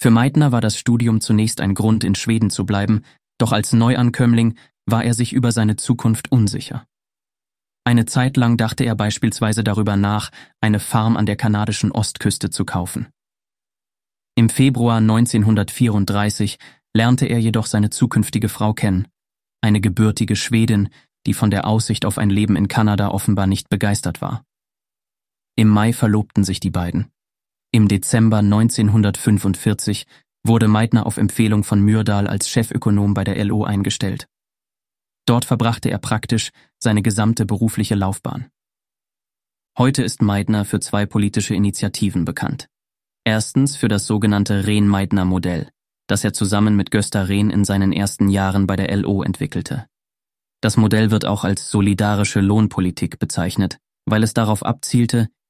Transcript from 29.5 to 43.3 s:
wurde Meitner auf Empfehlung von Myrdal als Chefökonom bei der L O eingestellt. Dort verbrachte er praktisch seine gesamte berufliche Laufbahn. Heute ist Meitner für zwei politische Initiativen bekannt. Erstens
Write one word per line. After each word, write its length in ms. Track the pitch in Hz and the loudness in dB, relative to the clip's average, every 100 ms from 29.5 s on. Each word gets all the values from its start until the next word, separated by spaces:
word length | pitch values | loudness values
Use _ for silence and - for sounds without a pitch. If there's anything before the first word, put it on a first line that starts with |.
| 92 110 101 - 107 - _ _ _ | -2 -2 -2 -4 -6 -8 _ _ _
wurde 240 | 117 113 107 | 0 2 4
Meitner 360 | 107 113 113 | 2 2 0
auf 140 | 104 - | 0 -2
Empfehlung 460 | 104 - 110 107 | -2 0 2 0
von 160 | - 104 | 2 2
Myrdal 460 | 101 110 107 101 101 | 4 2 2 0 0
als 220 | 101 - | -4 -4
Chefökonom 640 | 120 113 - - 202 202 | -4 -2 -2 0 2 2
bei 120 | 98 | 0
der 120 | 95 98 | -2 -2
L 160 | 104 | -2
O 120 | 104 | -2
eingestellt. 600 | 104 101 101 - 98 - - _ _ _ _ _ _ _ _ _ - | -2 -2 -2 -4 -6 -6 -12 _ _ _ _ _ _ _ _ _ 0
Dort 160 | 120 | 0
verbrachte 460 | - 117 113 113 - | 0 0 0 -2 -4
er 80 | 101 | -6
praktisch 540 | - 110 - 113 - - _ _ | -4 -4 -2 -4 -4 -12 _ _
seine 240 | 113 104 | 0 0
gesamte 420 | 110 101 110 113 | 0 0 0 0
berufliche 500 | 101 104 113 - 104 | -2 -2 -2 -2 -2
Laufbahn. 520 | 101 95 98 - - - _ _ _ _ _ _ _ _ _ _ _ _ - | -2 -2 -4 -10 -12 -14 _ _ _ _ _ _ _ _ _ _ _ _ 0
Heute 260 | 127 135 | 0 0
ist 200 | 123 - | -4 0
Meitner 420 | 104 101 101 107 | 0 0 0 -2
für 160 | 98 101 | -2 -4
zwei 240 | - 101 | -2 -4
politische 500 | 101 107 101 107 - | -2 -2 -2 -2 -2
Initiativen 720 | 98 101 - 101 - 98 90 | 0 -2 -2 -6 -2 -2 -2
bekannt. 440 | 82 - - - - _ _ _ _ _ | -4 -4 -6 -8 -12 _ _ _ _ _
Erstens 520 | 113 | -2